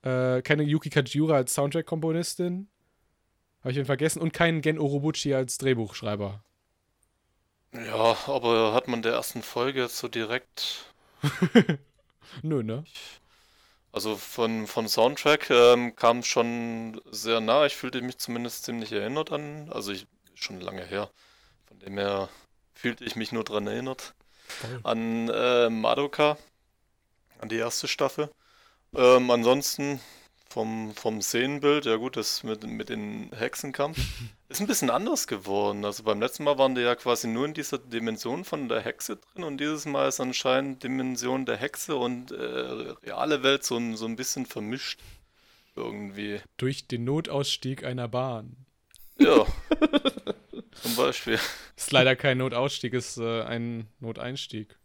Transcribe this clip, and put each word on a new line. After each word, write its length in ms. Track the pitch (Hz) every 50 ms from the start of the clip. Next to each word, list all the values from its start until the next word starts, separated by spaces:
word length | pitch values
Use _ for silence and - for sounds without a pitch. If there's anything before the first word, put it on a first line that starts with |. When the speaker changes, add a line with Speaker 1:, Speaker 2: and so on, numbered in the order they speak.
Speaker 1:
äh, 400 | - 131 127 127 127 127 127 127
keine 220 | 127 - 151 147 151
Yuki 260 | 147 147 156 - 151
Kajiura 460 | - 151 135 123 - 143 156 156 156
als 180 | 139 127 - -
Soundtrack-Komponistin. 1120 | - 143 143 143 165 156 - 170 160 156 165 160 170 170 - - - 180 175 180 185 196 _ _ _ _ _ _ _ _ _ _ _ _ _ _ _ _ _ _ _ _
Hab 80 | 131
ich 60 | 127
ihn 80 | 143 135
vergessen. 340 | 131 139 127 147 160 - 170
Und 120 | 165 165 -
kein 280 | - 170 170 165 156
Gen 180 | 139 156 156 160
Urobuchi 560 | 156 139 143 143 143 156 156 - - 143 135
als 240 | 131 131 120 - -
Drehbuchschreiber. 840 | - 135 131 117 110 101 - - - 107 107 104 101 98 101 104 _ _ _ _ _ _ _ _ _ _ _ _ _ _ _ _ _ _ _ _ _ _ _ _ _ _ -
Speaker 2:
Ja, 440 | 120 117 117 110 113 110 117 110 - -
aber 480 | 139 139 127 117 117 117 113 113 107 110
hat 140 | 123 -
man 140 | - 123 117
der 120 | 110 113 117
ersten 300 | 120 117 - - 120 113
Folge 380 | - - 123 120 135 135 131
jetzt 160 | 123 120 -
so 100 | - -
direkt 760 | 117 117 120 110 107 120 127 - _ _ - - - - - - - _ _ _ _ _ _
Speaker 1:
<laughs> 560 | - 147 - - 190 160 - 240 170 - 156 139 _ _ _ _ _ _ _ _ _ - - -
Nö, 220 | 151 156 156 135 110
ne? 200 | 107 110 131 160 - - - - - - - _ _ _ _ _ _ _ _ _ _ _ _ _ _ -
Speaker 2:
Also 220 | 107 98 110 107
von, 520 | 95 - - - - 117 113 113 110 107
von 200 | 104 - 117 113
Soundtrack, 640 | 104 - - 110 127 147 - - 147 151 147 - -
ähm, 460 | 139 120 120 120 123 120 123 120 -
kam 280 | - - 117 117 120 120
schon 800 | - - 127 117 117 117 120 117 117 113 113 113 113 110 113 - -
sehr 300 | 107 104 107 113 113 113
nah. 240 | 110 107 120 143 151
Ich 100 | 143 -
fühlte 260 | - - 127 123 127
mich 160 | 120 123 123
zumindest 460 | - - - 117 117 120 120 - - -
ziemlich 280 | - 117 117 113 107
erinnert 400 | 110 104 101 110 135 151 156 -
an, 380 | 151 147 151 147 147 151 147 156
also 200 | - - 101 101
ich, 160 | 101 95 98 _ _ _ _ - _
schon 280 | - - - 95 92
lange 240 | 90 95 98 92 90
her. 240 | 90 98 98 104 - _ _ _ _ _ _ _ _ _ _ _
Von 120 | _ - -
dem 180 | - 98 98
her 320 | 101 101 101 101 98 98 - - - - _ _ _ _ _ _
fühlte 300 | - - 120 113 - 123
ich 120 | 117 -
mich 160 | 113 110 -
nur 120 | - 113 107
dran 240 | - 107 107 101
erinnert. 480 | 104 107 117 127 131 131 - - - - _ _ _ _ _ -
Speaker 1:
Voll. 320 | - - - - 113 127 123 110
Speaker 2:
An, 460 | 117 113 113 113 113 113 117 113 117
äh, 400 | 107 110 117 123 123 120 120 117
Madoka, 680 | 113 110 110 117 117 135 143 143 - - 151 147 147 147 - _ _ _ _ _ _ _ _ _ _ _ _ _ _ _ _ _ _ -
an 100 | 110 110
die 80 | 110
erste 300 | 113 113 120 - - -
Staffel. 420 | 139 - - 147 135 - - 151 147 - _ _ _ _ _ _ _ _ _ _ _ -
Ähm, 340 | - 127 123 127 127 127 123
ansonsten 680 | 120 120 113 120 127 139 139 - - - 139 143 143 131 - - - - - _ _ _ _ _
vom, 440 | - 120 110 110 110 113 110 107 107
vom 260 | - - 117 110 107
Szenenbild, 640 | 98 - - 117 123 135 143 143 143 143 147 151 143
ja 100 | 113 113
gut, 220 | 110 117 131 -
das 260 | 113 107 - - - -
mit, 200 | 117 110 107 110
mit 260 | 110 113 110 107 -
dem 420 | 120 110 104 104 107 110 107 -
Hexenkampf 640 | - 113 117 123 - - - 143 127 - 139 151 160
Speaker 1:
<laughs> 520 | 127 123 110 - - 120 113 - _ _ _
Speaker 2:
ist 100 | 143 -
ein 80 | 208
bisschen 220 | 208 254 - - 123
anders 380 | 117 131 202 247 302 - -
geworden. 580 | - - 101 92 98 98 101 101 101 101 101 104
Also 180 | 104 101 - 110
beim 160 | 107 104 104
letzten 240 | 113 131 - - 147
Mal 140 | 147 143
waren 180 | 131 135 131 131
die 60 | 123
ja 140 | 120 120 120
quasi 320 | - - 127 120 113 - 117
nur 160 | 113 117 139
in 80 | 151 151
dieser 240 | 156 143 - -
Dimension 640 | 131 135 127 117 117 113 117 113 110 - 117 127 160 190
von 240 | - - 156 139
der 140 | 117 123 113
Hexe 340 | 98 - - - - - 214
drin 280 | - _ _ _ - 175
und 140 | 156 143 135
dieses 260 | 147 151 156 151 143
Mal 240 | 151 143 139 139 135
ist 100 | 131 -
anscheinend 640 | 131 127 127 - - 135 127 135 139 139 135 131 -
Dimension 640 | 127 131 131 127 131 127 120 120 127 131 131 131
der 100 | 120 113
Hexe 400 | 101 123 147 - - - - 156
und, 360 | 131 120 120 127 123 127 127
äh, 40 | 127
reale 1080 | - 127 - - 127 127 127 127 117 123 127 - - - - - - 131 156 151 135 127
Welt 200 | 135 139 139 -
so 140 | - 123
ein, 180 | 117 120 117 110
so 100 | 107 110
ein 120 | 113 113
bisschen 280 | 110 131 - - 135 127
vermischt 540 | - - 117 107 107 120 - - - - _ - - - - _ _ _ _ _ _ _ _ _ _ _
irgendwie. 640 | - 120 117 110 104 104 98 98 101 104 104 104 104 - - _
Speaker 1:
Durch 280 | - 127 131 139 - -
den 180 | _ 127 117 117
Notausstieg 800 | 123 143 156 165 - - 143 139 - - - - 131 135 131 -
einer 240 | 131 123 127 120 117
Bahn. 480 | 107 123 127 131 123 110 110 120 120 - - _ _ _ _ _ _ - - - - -
Speaker 2:
Ja. 260 | 277 - 156 - 104 - - - - -
<laughs> 1120 | 320 - 311 302 - 285 - 269 - - - - 208 - _ _ - - - _ - -
Zum 140 | - 117 117
Beispiel. 420 | 113 131 135 123 - - 117 113 110 - - - - - - -
Speaker 1:
Ist 140 | - - - 143
leider 240 | 131 127 131 131
kein 220 | - - 143 127 127
Notausstieg, 540 | 127 131 120 117 131 139 - - - 120 117
ist, 240 | 123 117 - -
äh, 260 | 120 117 113 117 113 110
ein 440 | 120 117 117 117 120 117 113 113 107 _ _
Noteinstieg. 760 | 123 113 110 - - 123 131 139 - - - 107 107 _ - _ _